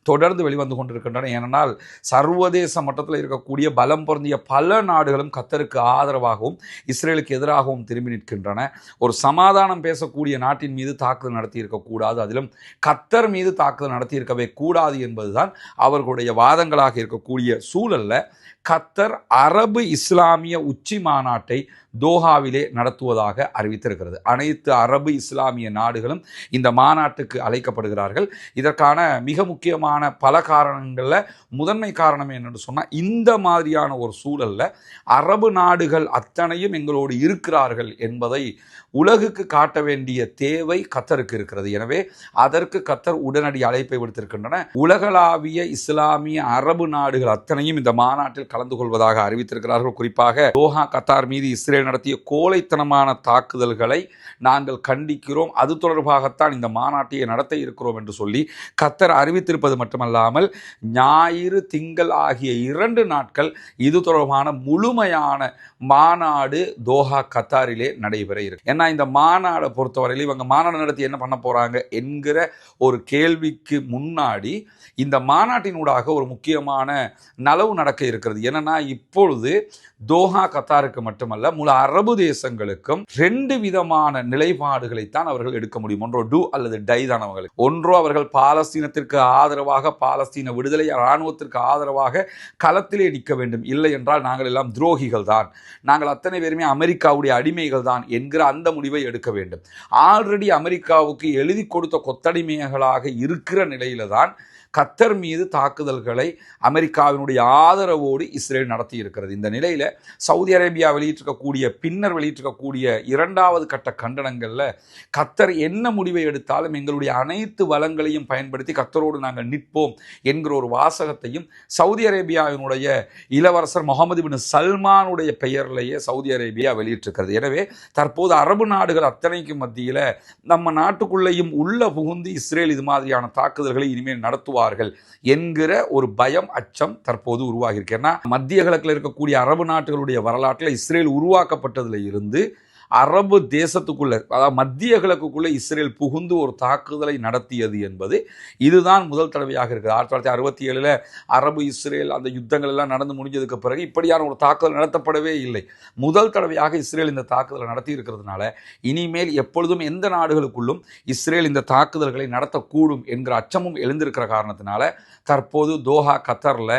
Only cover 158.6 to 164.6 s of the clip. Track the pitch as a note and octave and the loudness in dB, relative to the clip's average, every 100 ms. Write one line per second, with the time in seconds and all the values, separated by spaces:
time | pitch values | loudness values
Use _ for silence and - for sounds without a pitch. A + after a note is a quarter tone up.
158.6 | - - A#2+ D#3 F3 E3 F3 C#3+ B2+ E3+ | -20 -8 -4 -2 -4 -2 -2 -2 -2 -2
159.6 | E3+ F3 D3+ F3 G3 F3 D#3+ D#3 C#3 A#2 | 0 0 -2 -4 -2 0 2 0 0 -4
160.6 | A#2+ C#3+ - - - B2+ - E3 D#3+ C#3 | -4 -4 -8 -18 -8 -6 0 0 2 0
161.6 | A#2 C3+ D3 D#3+ C#3+ B2+ C3 B2 D3 - | 2 4 4 0 -4 -4 -6 -4 -4 -6
162.6 | - D3+ D#3 C#3 A#2+ B2 B2+ A#2 A2 F3+ | -4 2 2 2 -6 -8 -2 -2 -2 -4
163.6 | F3+ D#3 B2 D3+ C#3+ C3 A2 A2 G#2+ G2+ | -4 -4 -4 -2 -2 -4 -2 -2 -2 -8